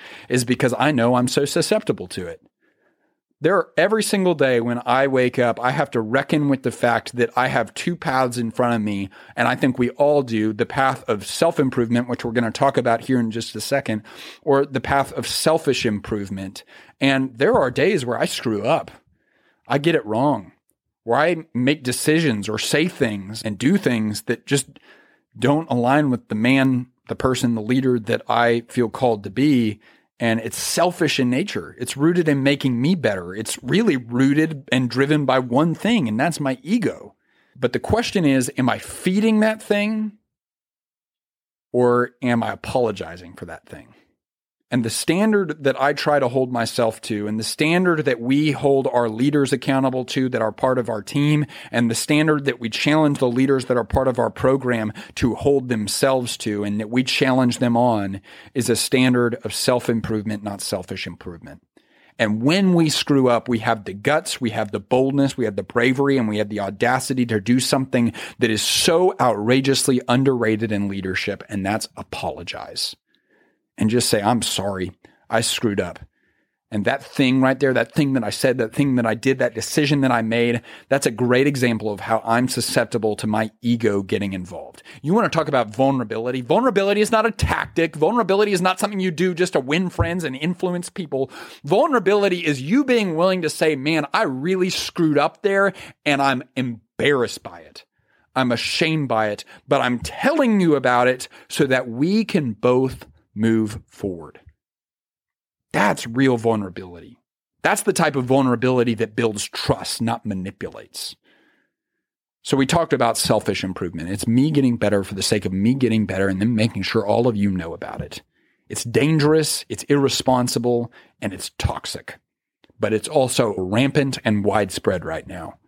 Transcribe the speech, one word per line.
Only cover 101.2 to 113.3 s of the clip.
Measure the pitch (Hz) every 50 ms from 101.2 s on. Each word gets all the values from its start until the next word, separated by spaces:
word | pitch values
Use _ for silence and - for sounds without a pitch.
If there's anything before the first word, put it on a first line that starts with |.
| - - - - - -
so | - - 151
that | 127 131 127 127 123
we | 113 123 147 180 202 226 208
can | - - 180 143 120 104
both | - - 123 127 127 131 131 127 - - - - _ _ _ -
move | 104 110 113 113 110 110 104 110 101 -
forward." | _ _ - - 98 90 82 78 71 - - _ - - _ _ _ _ _ _ _ _ _ _ _ _ _ _ _ _ _ _ _ _ _ _ _
That's | - - 202 202 165 - - 120
real | 113 127 135 135 123 117
vulnerability. | 107 117 113 107 101 92 90 92 92 90 87 87 87 - 117 _ _ _ _ _ _ _ _ _
That's | - 160 208 -
the | - 202
type | 185 - 165 151 135
of | 139 127
vulnerability | 123 131 139 135 127 120 110 117 127 127 123 117 123 113
that | 107 113 107 107
builds | - 120 110 104 104 -
trust, | - - - - - 127 - - - - -
not | 113 113 117 117 -
manipulates. | 107 101 92 90 98 98 - - 82 - 55 53 - - - - - - _ _ _ _ _ _ _ _ _ _ _ _ _ _ _ _ _ _ _ _ _ _ _ _ _
So | - - 147
we | 135 135
talked | 131 165 170 165 -
about | 143 - 120 117 113
selfish | - - -